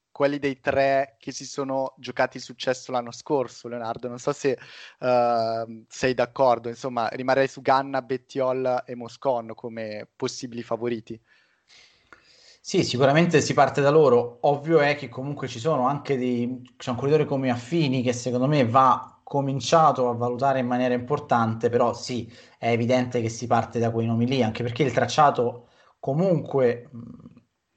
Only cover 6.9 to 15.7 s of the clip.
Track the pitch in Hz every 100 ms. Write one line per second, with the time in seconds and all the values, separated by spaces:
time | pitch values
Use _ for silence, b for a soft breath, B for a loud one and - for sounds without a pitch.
6.9 | 123 110 127 127 131 135 - 135 135 135
7.9 | 135 123 131 _ 139 127 131 127 123 -
8.9 | 123 117 - 139 120 113 113 120 113 110
9.9 | 104 - - 131 - 127 117 113 113 120
10.9 | 117 113 113 b b b b b b b
11.9 | b b b b b b b - 190 123
12.9 | 123 135 151 175 156 - 127 135 - 139
13.9 | 151 143 120 120 - 147 143 147 165 143
14.9 | 147 131 - 139 143 127 120 156